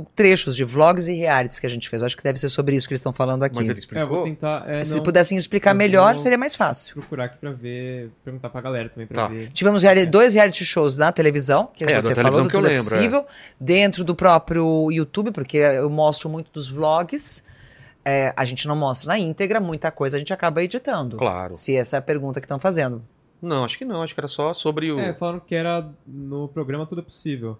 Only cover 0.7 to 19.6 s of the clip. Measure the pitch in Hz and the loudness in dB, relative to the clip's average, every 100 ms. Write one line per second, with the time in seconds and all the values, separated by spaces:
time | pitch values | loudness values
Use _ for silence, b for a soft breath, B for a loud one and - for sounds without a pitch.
0.7 | 135 160 180 170 170 165 135 123 - 127 | 4 4 4 -2 -2 0 0 0 -4 -6
1.7 | 117 - 113 120 - 143 131 143 - 139 | -6 -6 -4 -4 -4 -4 -4 -2 -2 0
2.7 | 135 - 131 131 123 131 131 139 120 113 | 0 -2 -4 -6 -2 -2 0 0 0 0
3.7 | 104 - 104 135 170 165 151 151 151 - | -4 -6 -6 -2 -2 -4 -4 -4 -4 -4
4.7 | 147 151 156 160 175 170 190 - 202 202 | -4 -2 -2 2 4 4 0 -2 2 2
5.7 | 196 208 190 202 233 240 247 285 - 170 | 4 4 6 6 4 2 0 0 -2 -2
6.7 | 117 - 147 - 139 123 - 147 127 120 | -2 -10 -14 -12 -8 -8 -8 -12 -12 -12
7.7 | 123 127 127 117 - 135 131 131 127 127 | -10 -10 -10 -12 -16 -16 -14 -12 -10 -8
8.7 | 127 110 120 110 123 110 113 113 143 196 | -6 -8 -12 -8 -4 -4 -6 -10 0 2
9.7 | 208 190 190 170 190 240 214 208 - 180 | 6 6 6 6 6 6 6 4 4 0
10.7 | 175 147 135 151 156 151 143 135 139 - | 2 2 2 2 4 2 2 2 2 0
11.7 | - 151 120 113 120 127 139 131 - - | -4 0 2 2 4 4 4 4 4 4
12.7 | 135 110 110 220 277 285 B B _ 131 | 2 2 2 2 2 -2 B B _ 2
13.7 | 185 202 180 175 170 180 165 - 165 160 | 4 4 2 -4 2 6 4 4 0 2
14.7 | 160 156 160 151 202 214 196 131 151 147 | 2 2 0 -2 -4 -4 -6 -2 2 4
15.7 | 131 147 151 151 147 160 160 160 156 131 | 4 0 2 2 0 -6 -10 -10 -12 -10
16.7 | 139 156 160 170 294 - - b b b | -4 0 0 0 -4 -4 -4 b b b
17.7 | b b b 139 139 131 - 127 127 151 | b b b -2 0 0 -2 -4 -4 -4
18.7 | 151 139 127 151 208 165 160 196 220 | -2 -2 -4 -4 -2 -2 -4 -2 -2